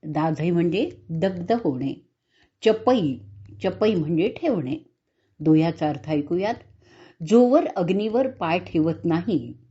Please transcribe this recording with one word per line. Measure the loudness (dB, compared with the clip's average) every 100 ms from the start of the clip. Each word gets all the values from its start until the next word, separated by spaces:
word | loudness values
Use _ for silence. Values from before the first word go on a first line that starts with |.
| -6
दाझई | -2 -2 0 0
म्हणजे | 0 0 0 -4 -6 -10
दग्ध | -2 -2 -2 -2
होणे. | -2 0 -4 -6 -8 _ _ _ _ _ _
चपई, | 2 2 2 2 0 -4 -12 -20 -20 -6
चपई | -6 0 0
म्हणजे | 2 0 0 -2 -2
ठेवणे. | -2 -2 -2 -8 -10 _ _ _ _ _
दोह्याचा | 2 4 4 0 -4
अर्थ | -4 -4
ऐकूयात. | -4 -2 -2 -2 -4 -10 -20 _ -20 -20 _ 4
जोवर | 6 6 4 2 -2
अग्नीवर | 0 0 0 0 -2
पाय | -2 -2 -2
ठेवत | -2 0 0 0
नाही | -2 -2 0 -4 -4 -16 _